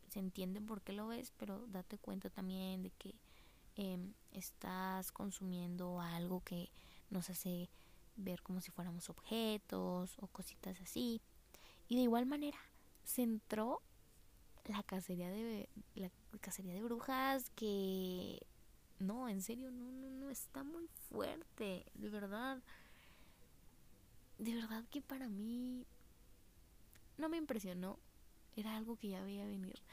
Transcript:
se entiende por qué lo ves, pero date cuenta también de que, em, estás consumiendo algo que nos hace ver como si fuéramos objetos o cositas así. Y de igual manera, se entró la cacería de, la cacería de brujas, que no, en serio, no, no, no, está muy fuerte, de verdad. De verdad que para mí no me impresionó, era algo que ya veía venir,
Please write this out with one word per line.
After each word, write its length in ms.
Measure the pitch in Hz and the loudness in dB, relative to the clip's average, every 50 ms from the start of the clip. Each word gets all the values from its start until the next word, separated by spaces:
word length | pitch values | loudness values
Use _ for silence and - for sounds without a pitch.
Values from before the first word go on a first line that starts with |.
| - - | -12 -6
se 100 | - 196 | -2 0
entiende 400 | 190 185 - 190 185 185 190 208 | 0 0 2 2 0 0 0 0
por 220 | 214 220 220 202 | -2 -2 -2 -2
qué 100 | - 196 | -2 -2
lo 160 | 196 208 214 226 | -2 -2 0 0
ves, 240 | 233 233 254 - - - | -2 -2 -4 -6 -6 -6
pero 280 | 220 202 190 202 240 233 | -4 -2 -2 -4 -4 -4
date 300 | 190 185 185 - 214 208 | -4 -4 -4 -4 -8 -6
cuenta 320 | - 208 190 196 - 190 | -4 -2 -2 -2 -2 -4
también 520 | - - 190 185 185 185 185 190 185 185 185 | -4 -2 -2 0 0 0 0 0 0 0 -2
de 60 | 185 | -2
que, 240 | - - - 190 214 - - - - - - - - - - - - | -4 -8 -10 -10 -10 -12 -16 -20 -20 -18 -18 -18 -18 -18 -18 -10 -2
em, 380 | 208 202 185 185 180 180 196 214 - - - | 0 0 2 2 0 -2 -4 -6 -10 -16 -10
estás 800 | - 196 - - - - - 185 185 185 185 190 190 190 190 - | -8 -6 -6 -6 -8 -4 -2 0 0 2 2 2 2 2 0 -2
consumiendo 920 | - - 202 202 185 - 190 185 180 180 175 175 175 180 180 180 180 175 | -2 0 0 0 0 0 0 0 2 2 2 0 0 0 0 0 2 2
algo 400 | 170 170 170 170 175 175 185 180 | 2 2 2 2 4 4 2 2
que 280 | - - 180 175 175 - - - - - - - - - | 2 0 -2 -2 -2 -2 -6 -14 -16 -16 -16 -16 -8 0
nos 200 | 196 185 170 - | 0 0 2 2
hace 400 | 180 - - 180 180 175 175 - - - - - - - - - - | -2 0 2 2 2 2 0 -2 -6 -14 -18 -18 -18 -18 -18 -12 -6
ver 260 | 226 190 185 180 - | -4 -2 0 0 -2
como 180 | - - 185 185 | -2 -2 -2 0
si 120 | 175 - | 0 -2
fuéramos 380 | - - 175 180 170 175 - - | -4 -2 -2 -2 -2 -2 -4 -6
objetos 1080 | 165 - - - 220 226 226 220 214 208 - - 190 185 185 180 180 180 180 185 - - | -8 -10 -4 0 2 4 4 4 4 2 0 0 2 2 4 4 4 4 2 0 -2 -6
o 80 | 196 - | -8 -8
cositas 520 | - - 185 - - - - 185 180 - | -6 -6 -6 -6 -6 -6 -4 -4 -4 -4
así. 400 | 185 - - - 247 240 226 226 - - - - - - - - - - - - - - | -6 -4 2 2 4 4 4 0 -2 -8 -20 -20 -20 -18 -20 -18 -18 -18 -18 -14 0 6
Y 80 | 240 | 8
de 60 | 247 | 10
igual 240 | 254 233 226 240 247 | 10 12 10 10 8
manera, 320 | 262 294 294 294 294 - - - - - - - - - - - | 6 4 4 2 2 0 -2 -10 -16 -18 -20 -20 -20 -20 -10 -2
se 180 | - - 254 | 0 4 6
entró 600 | 247 233 220 214 - - 214 214 220 240 320 - - - - - - - - - - - - - - - - - - | 8 6 6 4 2 2 2 4 4 4 4 0 -2 -8 -20 -20 -20 -20 -20 -18 -18 -18 -18 -18 -18 -18 -18 -12 -4
la 160 | - 208 202 - | 0 0 0 0
cacería 460 | - 190 185 175 - 180 180 175 180 | 2 0 0 2 0 0 0 2 0
de, 400 | 190 214 226 233 220 202 - - - 208 - - - | 0 0 0 0 0 0 -2 -4 -6 -12 -12 -8 -4
la 140 | 196 190 185 - - - - - 208 | -2 -2 -2 -4 -8 -16 -12 -10 -8
cacería 340 | - 196 - - 190 180 175 | -6 -4 -4 -2 -2 -2 0
de 100 | 196 226 | 0 2
brujas, 680 | 240 233 233 240 269 262 262 262 269 269 269 254 - | 2 2 2 2 2 4 6 6 6 6 6 4 0
que 920 | - - 220 208 202 196 190 190 190 185 185 185 180 180 - 95 - - - - - - - - - - - - - - | -4 0 2 4 4 6 6 6 4 4 4 2 2 2 0 -2 -2 -6 -8 -12 -14 -18 -20 -20 -20 -20 -20 -16 -4 0
no, 280 | 196 185 220 247 262 233 | 2 2 2 2 2 2
en 140 | 196 190 | 2 0
serio, 300 | 185 - 233 247 262 262 | 0 0 -2 -2 -2 -6
no, 200 | 247 247 247 254 | -6 -6 -6 -6
no, 180 | 254 262 269 269 | -6 -6 -6 -6
no, 200 | 262 262 269 277 | -6 -4 -4 -4
está 340 | 247 - - - - 269 277 | -4 -4 -6 -4 -4 -4 -4
muy 240 | 285 330 339 330 - - - - - | -4 -4 -4 -6 -6 -6 -10 -10 -2
fuerte, 760 | - 214 196 - - 320 339 - - - 214 196 185 175 - - - | 0 2 2 2 0 -4 -8 -12 -6 -2 -2 0 0 -2 -4 -8 -8
de 160 | 208 214 208 | -6 -4 -2
verdad. 520 | 208 208 202 196 202 220 247 269 269 254 - - - - - - - - - - - - - - - - - - - - - - - - - - - - - - - - - - - - | -2 -2 -2 -2 -2 0 0 0 -2 -4 -6 -12 -16 -16 -16 -16 -18 -18 -18 -18 -18 -18 -18 -18 -18 -18 -18 -18 -18 -18 -18 -18 -18 -18 -18 -18 -18 -18 -18 -18 -18 -18 -18 -16 -6 0
De 180 | 220 233 233 | 2 2 2
verdad 300 | 233 226 220 220 226 233 - | 2 2 0 -2 -2 -4 -2
que 120 | - 285 | -4 -4
para 260 | - - 269 262 262 233 | -2 -2 -4 -2 -2 0
mí 560 | 202 196 214 226 233 247 247 254 254 247 247 - - - - - - - - - - - - - - - - - - - - - - - - - - - | 0 0 0 0 2 2 0 0 0 -2 -4 -8 -14 -18 -18 -20 -18 -18 -18 -18 -18 -18 -18 -20 -18 -18 -20 -18 -18 -18 -18 -18 -16 -18 -18 -14 -2 0
no 120 | 311 311 | 2 4
me 80 | 330 339 | 4 2
impresionó, 640 | 311 - 247 214 202 185 180 180 180 190 - - - - - - - - - - - - - | 2 2 0 0 0 0 -2 0 0 -2 -2 -4 -10 -18 -18 -18 -18 -18 -18 -18 -18 -8 -4
era 200 | 220 208 220 220 220 | -2 -2 0 0 0
algo 200 | 220 226 233 - | 0 -2 -2 -2
que 120 | - 202 | 0 -2
ya 120 | 190 185 | 0 0
veía 240 | 190 196 202 202 202 | -2 -2 -2 -2 -2
venir, 360 | 208 208 190 185 185 - - - - | -2 -2 -2 -2 -4 -4 -8 -12 -14